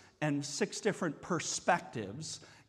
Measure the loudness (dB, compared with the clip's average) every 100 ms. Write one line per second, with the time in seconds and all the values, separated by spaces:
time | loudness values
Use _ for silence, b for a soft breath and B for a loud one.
0 | B _ 2 2 0 0 0 2 0 2
1 | -2 -2 -2 0 0 0 4 4 2 -6
2 | -4 -6 -8 -10 B B